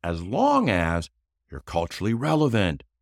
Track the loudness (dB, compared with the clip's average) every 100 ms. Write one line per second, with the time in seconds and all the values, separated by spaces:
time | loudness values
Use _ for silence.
0 | -6 -6 -4 0 2 4 2 2 2 0
1 | -4 _ _ _ -16 -16 -4 -2 -2 -4
2 | -2 -2 0 2 2 2 0 -2 -10 _